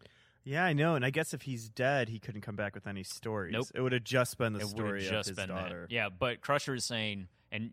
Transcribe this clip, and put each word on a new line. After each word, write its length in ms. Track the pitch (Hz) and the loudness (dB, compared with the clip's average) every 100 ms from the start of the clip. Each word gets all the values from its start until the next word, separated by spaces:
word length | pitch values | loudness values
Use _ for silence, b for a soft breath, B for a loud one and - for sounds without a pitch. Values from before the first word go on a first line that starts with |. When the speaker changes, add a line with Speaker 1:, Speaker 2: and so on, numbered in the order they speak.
| b b b b | b b b b
Speaker 1:
Yeah, 200 | 135 147 | -4 2
I 100 | 180 | 4
know, 200 | 147 160 | 6 6
and 100 | 151 | 4
I 60 | 127 | 4
guess 220 | 147 160 | 2 0
if 80 | 143 | -4
he's 260 | 135 120 110 | -6 -6 -6
dead, 400 | 117 127 143 113 | 2 4 4 2
he 100 | 113 | -4
couldn't 220 | - 104 | -8 -8
come 120 | 113 104 | -6 -4
back 180 | 101 | -4
with 120 | 98 101 | -4 -8
any 160 | 98 | -8
stories. 500 | 95 - 113 107 87 | -8 -8 -4 -2 -2
Speaker 2:
Nope. 140 | 110 131 | -2 -2
Speaker 1:
It 60 | - | 0
would 120 | 127 | 2
have 120 | 123 | 2
just 320 | 107 127 123 - | 4 4 2 2
been 140 | 117 | 0
the 80 | 104 | 0
Speaker 2:
It 40 | |
would 60 | 104 | -2
have 60 | 107 107 | 0 0
Speaker 1:
story 180 | 101 95 | 0 0
of 40 | |
Speaker 2:
just 160 | 104 101 | 0 -2
Speaker 1:
his 60 | 92 | -2
Speaker 2:
been 120 | 92 | -2
that. 60 | 92 | -2
Speaker 1:
daughter. 240 | 92 87 85 | -4 -6 -4
Speaker 2:
Yeah, 180 | 117 104 | -2 -2
but 320 | 90 127 113 | 0 0 0
Crusher 340 | - 143 - | 2 2 2
is 100 | 123 | -2
saying, 420 | - 117 107 98 90 _ _ | -2 0 0 -2 -8 _ _
and 200 | 107 117 | -6 -6